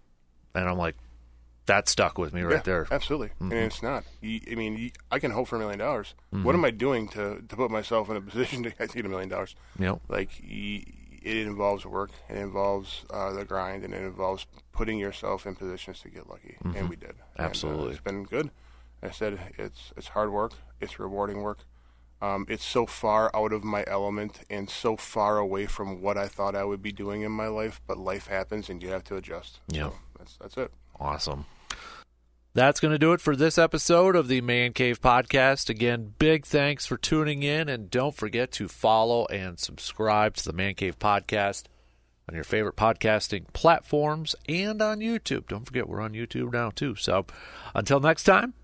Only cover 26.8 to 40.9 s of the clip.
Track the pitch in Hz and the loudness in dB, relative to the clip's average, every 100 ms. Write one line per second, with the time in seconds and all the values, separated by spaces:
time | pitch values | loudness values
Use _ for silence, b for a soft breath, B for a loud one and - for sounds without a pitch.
26.8 | 104 98 101 104 107 107 110 107 110 - | -6 -8 -6 -4 -4 -2 -2 -2 -4 -6
27.8 | - 95 95 98 - 95 95 107 98 87 | -8 -6 -4 -6 -4 -4 -4 -6 -6 -8
28.8 | 90 92 - 95 90 80 - - - 78 | -6 -6 -6 -8 -8 -12 -12 -16 -8 -4
29.8 | 73 - - - - - 101 - - - | -4 -8 -16 -20 -20 -18 -12 -8 -8 -10
30.8 | - - 71 73 78 71 71 B B B | -20 -8 -6 -4 -4 -6 -10 B B B
31.8 | B B - _ _ _ _ 117 135 - | B B -20 _ _ _ _ 6 6 6
32.8 | 156 151 160 175 - 135 160 175 165 160 | 2 6 6 6 4 4 4 6 4 4
33.8 | - 170 190 180 127 131 120 120 123 - | 6 8 8 6 4 2 4 4 2 2
34.8 | 123 117 127 123 123 135 131 135 - 110 | 2 4 6 6 6 6 6 4 0 2
35.8 | 120 120 107 - 151 156 - 147 143 139 | 2 2 -2 4 6 6 4 2 2 0
36.8 | - 127 - 156 151 143 143 151 151 120 | -4 -2 2 2 2 0 0 0 -2 -6
37.8 | 95 120 143 - 107 113 127 - 98 - | -2 0 0 -2 -2 0 -2 -4 -8 2
38.8 | 110 110 113 120 - 101 92 85 - - | 6 6 6 2 2 -4 -6 -6 -8 -8
39.8 | - - 110 107 107 - - 82 98 92 | -8 0 2 4 4 0 -4 -2 -2 -2
40.8 | 92 | -4